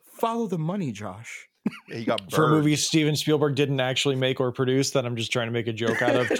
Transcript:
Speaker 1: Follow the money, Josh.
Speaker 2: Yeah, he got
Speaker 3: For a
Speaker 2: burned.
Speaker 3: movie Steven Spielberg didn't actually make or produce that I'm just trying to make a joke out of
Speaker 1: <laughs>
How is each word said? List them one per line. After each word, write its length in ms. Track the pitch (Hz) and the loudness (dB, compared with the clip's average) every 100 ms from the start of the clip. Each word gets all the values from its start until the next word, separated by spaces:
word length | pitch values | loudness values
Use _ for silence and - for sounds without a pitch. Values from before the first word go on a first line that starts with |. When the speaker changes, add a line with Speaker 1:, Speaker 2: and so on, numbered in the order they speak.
Speaker 1:
Follow 420 | _ - 226 233 226 | _ -4 -2 -2 -4
the 120 | 175 | -2
money, 320 | 156 202 147 | -2 -4 -4
Josh. 560 | 101 107 95 117 - - _ - - - | -6 -10 -12 -16 -18 -20 _ -8 -8 -14
Speaker 2:
Yeah, 60 | 113 | -8
he 80 | 113 | -4
got 240 | 110 92 | -4 -2
Speaker 3:
For 140 | 160 | 2
a 40 | 151 | 4
Speaker 2:
burned. 80 | 156 | 4
Speaker 3:
movie 120 | 151 147 | 4 2
Steven 380 | - 160 151 | 2 2 2
Spielberg 400 | 147 - 151 151 | 0 2 2 2
didn't 260 | 135 139 135 | 2 0 2
actually 360 | 127 131 143 131 | 0 0 0 2
make 240 | 131 131 | 0 0
or 100 | 127 | -2
produce 420 | 117 127 131 135 | 0 2 2 2
that 120 | 139 | 0
I'm 100 | 123 117 | -2 -4
just 140 | 110 | -2
trying 180 | 123 117 | -2 0
to 40 | |
make 140 | 120 117 | -2 -2
a 80 | |
joke 260 | 110 113 113 | -2 0 2
out 160 | 120 123 | 2 2
of 120 | 120 | 2
Speaker 1:
<laughs> 60 | - | 0